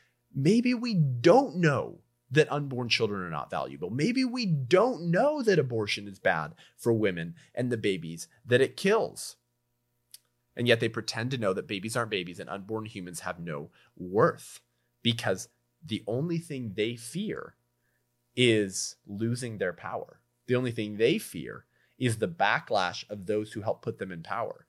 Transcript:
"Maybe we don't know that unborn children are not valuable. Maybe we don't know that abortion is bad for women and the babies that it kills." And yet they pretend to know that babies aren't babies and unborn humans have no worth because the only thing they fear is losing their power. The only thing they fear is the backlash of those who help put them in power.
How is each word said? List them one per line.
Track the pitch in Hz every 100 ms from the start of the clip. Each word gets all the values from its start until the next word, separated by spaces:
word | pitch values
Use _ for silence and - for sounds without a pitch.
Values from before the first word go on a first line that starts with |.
| _ _ _
"Maybe | 139 139 226 247 247
we | 240
don't | 202 143 123 165 240 269 160
know | 165 127 62 - _ _ -
that | 139 147
unborn | 143 143 123 120
children | - 110 101
are | 90
not | 76 62
valuable. | 82 65 69 90
Maybe | 120 185 254
we | 262 247 220
don't | 151 123 180 240 190 170
know | 170 277 302
that | 220 180
abortion | 135 117 104 - 101
is | 95
bad | 98 85 78 - - -
for | 123
women | 113 107 87 85 85 -
and | - 123
the | 120
babies | 104 95 80 85 - _ -
that | 123
it | 131 -
kills." | 190 220 165 - - - _ _ _ _ _ _ _ - _ _ _ -
And | 120
yet | 113
they | 117
pretend | 113 98 113 120
to | 135
know | 104
that | 95 80
babies | 101 104 123
aren't | 113
babies | 101 87 90
and | 87
unborn | 98 95 110 107
humans | 104 90 85
have | 90 85
no | 85 76 73 _ _ -
worth | 90 98 160 - - - _ _ _ _
because | 120 117 - 95 - _ _ _
the | - 110 -
only | 120 165 170
thing | 165 139 117
they | 92 107 120
fear | - 165 208 71 - _ _ _ _ _ _ _ _
is | - 123 110 98 92 - - -
losing | 101 113 120 123 107
their | 95
power. | 85 - - - - _ _ -
The | 123
only | 127
thing | 113 107 104
they | 113 208
fear | - 92 62 55 - _ _ -
is | 127 110
the | 107
backlash | 82 98 120 - 104 90 87 -
of | 104 90
those | 107 107
who | 110
help | 107 -
put | - -
them | 95
in | 87
power. | 82 101 113 -